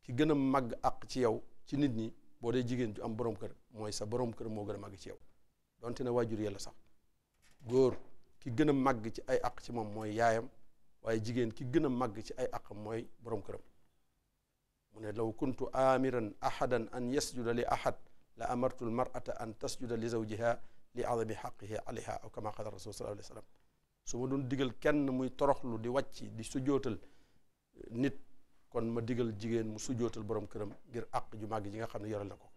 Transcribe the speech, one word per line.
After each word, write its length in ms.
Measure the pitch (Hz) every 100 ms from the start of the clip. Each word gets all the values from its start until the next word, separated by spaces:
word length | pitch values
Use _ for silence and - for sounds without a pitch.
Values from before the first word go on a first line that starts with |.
Ki 100 | -
gën 180 | 123 156
a 40 | 147
màgg 380 | 135 135 123 -
àq 240 | 131 - -
ci 120 | 127
yow, 220 | 120 113 - - -
ci 120 | 139
nit 120 | 143
ñi, 220 | 113 113 - - -
boo 120 | 117
dee 120 | 120 120
jigéen 260 | 127 120 101
ju 60 |
am 120 | 117 110
borom 200 | 117 101
kër, 160 | 104 - _
mooy 200 | 110 107
sa 140 | 104 107
borom 260 | 120 123
kër 140 | 113 113
moo 160 | 107 101
gën 100 | 101
a 20 |
màgg 200 | 98 98
ci 120 | -
yow. 80 | - - - - _ _ _
Donte 200 | 117 120
ne 60 | 127
waajur 300 | 120 117 110
yàlla 200 | 104 101
sax. 140 | - - - - _ _ _ _ - - 117
Góor, 300 | 127 127 - - - - -
ki 120 | -
gën 180 | 113 151
a 40 |
màgg 380 | 139 131 123 110
ci 80 | - -
ay 120 | 127
àq 180 | 120 -
ci 100 | -
moom 200 | 120 107
mooy 200 | 104 110
yaayam, 340 | 107 117 113 117 - - - - -
waaye 180 | 113 113
jigéen 280 | 107 120 117
ki 120 | - 127
gën 200 | 147 151
a 40 |
màgg 320 | 123 123 98
ci 100 | 107 -
ay 100 | 127
àq 200 | - -
mooy 340 | 104 107 113 120 -
borom 220 | 117 110
këram. 200 | 101 98 - - - _ _ _ _ _ _ _ _ _ _
Mu 60 | 113
ne, 100 | 110
"Law 200 | 104 113
kuntu 340 | 107 135 120 123
aamiran 600 | 127 131 131 131 123 107 -
ahadan 460 | 131 - 139 127 110
an 200 | 123 120
yasjuda 420 | 139 139 - 110
li 100 | 117 -
ahad, 300 | 131 135 - - - - -
la 80 | 113
amartu 400 | 123 131 - 117
al-mar'ata 480 | 113 127 123 - 110
an 140 | 117 107
tasjuda 380 | 135 - 120 117
li 100 | 117
zawjiha 500 | 117 110 104 117 117 - - -
li 100 | 123
azami 300 | 117 120 110
haqqihi 440 | 107 - - 101 107 -
alayha, 340 | 117 - 107
aw 60 | 110
kama 220 | - 107
qala 180 | - 107
rasul 240 | 101 110
sallallahu 260 | 101 - 104
alayhi 100 | 104
wa 60 | 113
sallam." 100 | 104 - _ _ _ _ -
Su 120 | 120
ma 80 | 131
doon 200 | 139 131
digal 260 | 135 135 -
kenn 300 | 151 147 139
muy 180 | 127 131 -
toroxlu 420 | 143 139 127 113
di 80 | 113
wàcc 340 | 127 139 - 110 110
di 80 |
sujootal 560 | 113 143 131 139 135 98 - - - - - _ _ - -
nit, 260 | 117 139 - - - - - -
kon 140 | 120 113
ma 140 | 117
digal 320 | 113 123 120 104
jigéen 300 | 113 113 110
mu 120 | 110
sujootal 440 | - 120 117 113
borom 240 | 104 110 107
këram 240 | 107 104 120 -
ngir 180 | 120 110
àq 240 | 123 - 113
ju 80 | 104
màgg 180 | 110 101
ji 60 | 104
nga 100 | 113
xam 140 | 95
ne 60 | 104
yoral 180 | 104 101
na 80 | 90
ko. 120 | -